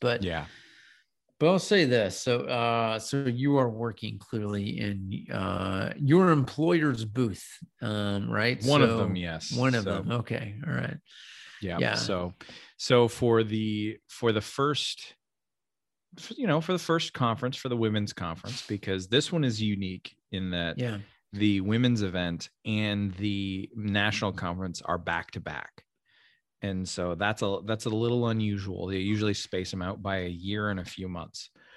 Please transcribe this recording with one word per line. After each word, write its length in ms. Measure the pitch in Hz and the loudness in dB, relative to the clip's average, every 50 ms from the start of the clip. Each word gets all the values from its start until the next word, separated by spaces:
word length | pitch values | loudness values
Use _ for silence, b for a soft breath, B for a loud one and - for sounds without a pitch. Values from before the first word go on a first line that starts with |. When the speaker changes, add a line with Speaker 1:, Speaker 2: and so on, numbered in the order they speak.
Speaker 1:
But 220 | 123 123 120 113 98 | 0 0 0 0 0
Speaker 2:
Yeah. 220 | 87 82 78 73 B B B B B B B B B B B B B _ _ _ _ _ - | -2 -2 -4 -6 B B B B B B B B B B B B B _ _ _ _ _ 2
Speaker 1:
but 80 | 147 170 | 4 4
I'll 100 | 190 180 | 6 4
say 240 | - - 208 190 160 | 4 4 4 6 6
this. 320 | 127 123 117 104 92 - - | 6 6 4 4 2 0 -2
So, 220 | - 127 120 120 - | 0 0 2 2 0
uh, 520 | - 127 117 117 117 117 117 113 110 113 | 0 0 0 2 2 4 4 2 2 0
so 280 | 110 - - 139 139 139 | -2 -2 -2 -2 0 0
you 320 | 127 120 123 139 143 143 | 0 0 2 2 4 4
are 120 | 139 127 120 | 4 4 2
working 480 | 107 110 117 117 104 - 113 110 107 101 | 0 -2 -4 -4 -4 -6 -8 -8 -8 -8
clearly 600 | - - - 110 104 101 104 101 101 - - - | -8 -6 -4 -4 -2 -2 -2 -2 -2 -2 -2 -2
in, 460 | 110 104 101 98 95 95 - - - - | -2 -2 -4 -4 -4 -6 -6 -8 -6 -6
uh, 600 | - 101 95 95 92 92 95 95 95 95 - - - | -4 -4 -2 -2 -2 -2 -2 -2 -2 -2 -2 -4 -2
your 340 | - 143 131 156 185 185 180 | 0 2 6 6 8 8 8
employer's 720 | 160 143 127 - - 147 160 170 175 165 151 147 123 110 110 | 6 6 4 2 0 0 2 2 4 4 4 2 0 0 -4
booth, 420 | 104 104 127 123 107 85 - - - - - - - _ _ | -4 -2 0 0 0 -2 -6 -10 -16 -18 -18 -20 -20 _ _
um, 480 | - 107 107 104 104 101 101 98 104 117 | -6 -4 -2 0 0 0 0 -2 -2 -2
right? 320 | 110 107 110 120 127 95 107 | 0 0 2 0 0 2 4
Speaker 2:
One 180 | 135 147 143 | 4 6 6
of 80 | - 117 | 6 6
Speaker 1:
So 60 | 113 110 | 4 2
Speaker 2:
them, 160 | 98 92 92 | 0 0 0
yes. 340 | 90 87 85 80 80 - - | -2 -2 -4 -6 -6 -6 -4
Speaker 1:
one 240 | 123 120 127 131 123 | 0 2 2 4 2
of 80 | 113 101 | 2 0
Speaker 2:
So 120 | 95 95 | 0 -2
Speaker 1:
them. 160 | 95 98 113 120 | -2 -2 -2 -2
Okay. 420 | 120 113 - - - - 95 104 110 - | -2 -2 -2 -4 -4 -4 -6 -8 -8 -6
All 80 | 151 127 | -4 -4
right. 220 | 123 123 131 - - B B B B B B B B B B B B | -4 -4 -6 -8 -10 B B B B B B B B B B B B
Speaker 2:
Yeah. 160 | 107 90 - - | -6 -4 -2 0
Speaker 1:
Yeah. 160 | 123 113 104 | 0 0 0
Speaker 2:
So, 400 | - - - 98 90 90 90 - B B B B B B B B | 0 0 0 -2 -2 -2 -4 -8 B B B B B B B B
so 300 | - - - 131 123 120 113 | -8 2 4 6 6 6 4
for 340 | - - 127 117 117 113 113 | 2 2 4 4 6 4 4
the, 540 | 107 110 110 110 107 107 104 104 107 - - _ | 2 0 -2 0 0 0 -2 -2 -4 -6 -8 _
for 240 | - - - 120 113 | -20 -8 0 2 2
the 80 | 107 107 | 2 2
first, 760 | - - - - 139 147 143 - - - - - - - - _ _ _ _ _ _ _ _ _ _ _ _ _ _ _ _ _ _ _ - | 0 -2 -2 0 0 0 0 0 -2 -4 -6 -8 -12 -18 -20 _ _ _ _ _ _ _ _ _ _ _ _ _ _ _ _ _ _ _ -20
f-, 140 | - - - 226 | -18 -16 -12 -8
you 100 | - 254 | -2 0
know, 140 | 185 147 160 | 2 2 2
for 100 | 160 185 185 | 2 0 -2
the 60 | 175 | 0
first 340 | - - 165 165 165 - - | 2 2 2 2 0 -2 -2
conference, 440 | - 127 117 110 107 123 127 135 | 0 2 2 2 0 -2 -4 -4
for 100 | - - 131 | -4 -4 -2
the 80 | 120 | 0
women's 360 | 117 113 107 107 107 104 98 - | 2 2 2 2 2 0 -2 -4
conference, 480 | - 90 82 82 - - - 127 - - | -6 -6 -6 -6 -6 -8 -10 -10 -8 -6
because 420 | - 107 98 - 101 95 95 92 92 | -6 -6 -4 -2 -2 -2 -2 0 2
this 200 | 113 147 - - | 2 2 2 2
one 120 | 180 165 143 | 0 0 2
is 180 | 123 110 107 | 2 2 0
unique 540 | 110 104 101 98 98 92 92 87 - - - _ _ _ | 0 0 0 0 -2 -4 -6 -8 -12 -16 -20 _ _ _
in 200 | - 92 95 90 | -6 -4 -4 -2
that 260 | 90 87 85 82 - | -2 -2 -2 -2 -4
Speaker 1:
Yeah. 220 | 131 123 120 107 101 104 B B B _ _ 104 | -4 -4 -4 -4 -6 -10 B B B _ _ -2
Speaker 2:
the 260 | 101 107 107 101 95 | 2 4 4 4 4
women's 420 | 95 104 110 117 127 123 120 104 | 2 2 2 4 4 4 4 2
event 480 | 104 92 90 90 90 87 85 80 - - _ _ - | 0 0 0 -2 -2 -2 -4 -6 -8 -12 _ _ -6
and 500 | 110 110 107 107 104 104 101 101 95 92 | -4 -2 0 0 0 0 0 -2 -2 -2
the 540 | 92 104 104 101 98 98 95 95 95 - - - | -2 -2 -2 -2 -2 -2 -4 -4 -4 -6 -8 -8
national 560 | 110 107 104 98 101 104 107 101 - 110 98 | -6 -2 0 2 2 2 2 2 0 -2 -2
conference 500 | 95 95 95 87 87 92 95 90 82 - | -2 -4 -4 -4 -4 -4 -6 -6 -8 -6
are 160 | - - 87 | -4 -4 -4
back 340 | 87 87 85 85 85 - - | -2 -2 -2 -2 -4 -4 -6
to 100 | - 95 | -10 -10
back. 420 | - 78 73 65 - - - - - _ _ _ b b b b b b b b b _ _ _ | -8 -8 -8 -8 -10 -12 -16 -20 -20 _ _ _ b b b b b b b b b _ _ _
And 260 | 101 101 95 92 92 | -6 -4 -4 -4 -4
so 260 | 90 - 98 87 87 85 | -4 -4 -2 -2 -2 -2
that's 260 | 82 101 104 110 - 110 | 0 0 -2 0 0 -2
a, 160 | 98 98 - 92 | -2 -2 -2 -2
that's 200 | 107 113 110 - | -4 -4 -4 -2
a 40 | 117 | -2
little 380 | 107 110 117 120 120 123 120 117 | 0 0 2 2 2 2 2 2
unusual. 580 | 113 110 107 104 101 98 95 95 90 92 90 | 0 0 0 0 -2 -2 -4 -6 -6 -6 -4
They 100 | 92 98 95 | -4 -2 -2
usually 340 | 95 104 107 104 107 104 98 | 0 0 0 2 2 0 0
space 340 | - - - - 92 90 - | -2 -4 -4 -4 -4 -4 -4
them 100 | - 95 90 | -4 -4 -4
out 180 | 92 98 104 | -4 -6 -6
by 160 | 98 98 95 95 | -4 -2 -2 -2
a 60 | 90 90 | -2 -4
year 400 | 87 87 90 98 104 107 104 104 | -6 -6 -6 -4 -2 -2 0 0
and 80 | 98 92 | -2 -2
a 60 | 87 | -4
few 220 | - - - 92 | -8 -8 -8 -8
months. 440 | 92 90 82 82 - - - - - B B B B B | -6 -6 -8 -10 -10 -12 -16 -16 -16 B B B B B